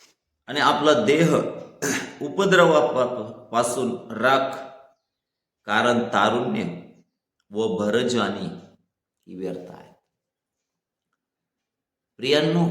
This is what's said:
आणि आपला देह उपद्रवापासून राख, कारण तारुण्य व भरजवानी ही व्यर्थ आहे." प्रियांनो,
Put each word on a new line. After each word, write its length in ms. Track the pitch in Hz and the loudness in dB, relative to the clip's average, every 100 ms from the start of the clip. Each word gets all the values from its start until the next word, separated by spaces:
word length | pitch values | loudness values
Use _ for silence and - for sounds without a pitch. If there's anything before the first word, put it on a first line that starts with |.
| _ _ _ _ - | _ _ _ _ -8
आणि 120 | 143 | 0
आपला 460 | 135 147 151 131 113 | 0 2 4 4 4
देह 300 | 151 165 131 - - - - - - - - | 2 4 2 -2 -8 -16 -10 -6 -6 -8 -10
उपद्रवापासून 1900 | 143 180 190 180 165 151 151 127 123 - 107 - - 113 123 131 117 - - | -6 -2 4 6 6 6 2 0 -2 -4 -10 -14 -4 -2 0 -2 -4 -4 -8
राख, 460 | 107 131 135 - - - - - _ _ _ _ _ _ _ - | -2 2 2 0 -6 -14 -18 -20 _ _ _ _ _ _ _ -2
कारण 340 | 107 120 120 | 0 2 2
तारुण्य 640 | 117 107 107 123 123 107 85 85 - - _ _ _ _ _ | 0 2 2 2 -2 -4 -6 -8 -16 -20 _ _ _ _ _
व 280 | 101 110 92 | -4 -2 -2
भरजवानी 680 | 104 113 123 117 101 - 87 80 - _ _ _ _ _ - | 0 0 0 0 -2 -4 -10 -12 -18 _ _ _ _ _ -20
ही 80 | 92 | -12
व्यर्थ 360 | 92 - - | -10 -10 -12
आहे." 220 | - - _ _ _ _ _ _ _ _ _ _ _ _ _ _ _ _ _ _ _ _ _ _ - | -18 -20 _ _ _ _ _ _ _ _ _ _ _ _ _ _ _ _ _ _ _ _ _ _ -8
प्रियांनो, 500 | 127 147 160 170 170 | 0 2 2 2 0